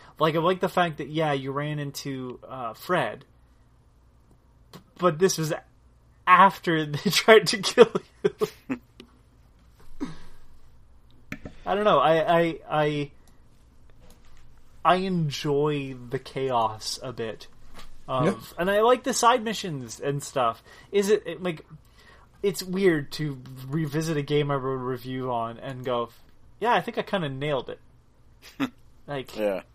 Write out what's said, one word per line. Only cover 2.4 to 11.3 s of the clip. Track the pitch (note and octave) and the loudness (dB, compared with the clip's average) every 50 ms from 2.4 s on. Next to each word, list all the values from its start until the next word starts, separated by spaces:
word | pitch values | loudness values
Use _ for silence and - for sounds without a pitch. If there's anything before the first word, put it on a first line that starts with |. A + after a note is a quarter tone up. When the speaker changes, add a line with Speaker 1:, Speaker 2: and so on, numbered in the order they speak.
| - - | -14 -16
Speaker 1:
uh, | A#2+ C3 B2 A2+ A2 | -12 -10 -8 -10 -10
Fred, | - - - F3+ E3+ C#3 A2 G#2+ A#2+ - _ _ _ _ _ _ _ _ _ _ _ _ _ _ _ _ _ _ _ _ _ - _ _ _ _ _ _ _ - | -10 -6 -2 0 0 0 -2 -4 -10 -16 _ _ _ _ _ _ _ _ _ _ _ _ _ _ _ _ _ _ _ _ _ -20 _ _ _ _ _ _ _ -20
b-, | - - _ _ - | -20 -20 _ _ 0
but | F3 F3+ D#3+ D3 | 0 0 2 4
this | F#3 F#3 - - | 2 2 2 2
was | D#3+ D3+ E3 - - _ _ _ _ _ - _ _ _ _ _ _ | -2 -2 -4 -6 -8 _ _ _ _ _ -20 _ _ _ _ _ _
after | - F3+ F3 F#3+ G3 - - - - E3 D#3+ D#3 | 6 8 8 8 6 6 2 -2 -2 0 0 0
<laughs> | |
they | D3 D3 C#3+ - G3+ | -2 -4 -2 -2 0
tried | E3 - - - A3 G#3+ G#3 D#3+ | 0 2 8 8 8 8 8 6
to | - G#3 | -2 -2
kill | F#3 - - - A#3 - - F#3 - - _ - _ | -4 -2 8 8 8 8 8 -4 -8 -8 _ -4 _
you. | G3 - - G#3 G3 - - _ _ - - - _ _ - - - - - _ _ _ _ _ - _ _ - - - _ - - - - | -4 -2 -2 -6 -6 -6 -14 _ _ -10 -10 -10 _ _ -20 -20 -20 -20 -20 _ _ _ _ _ -20 _ _ -20 -20 -20 _ -16 -14 -10 -8
<laughs> | D4 F#3 D#3+ - - - - - - - - - - - - - - - - - - - - - - - | -8 -8 -8 -12 -12 -12 -14 -14 -16 -18 -18 -20 -20 -20 -20 -20 -20 -20 -20 -20 -20 -20 -20 -20 -16 -16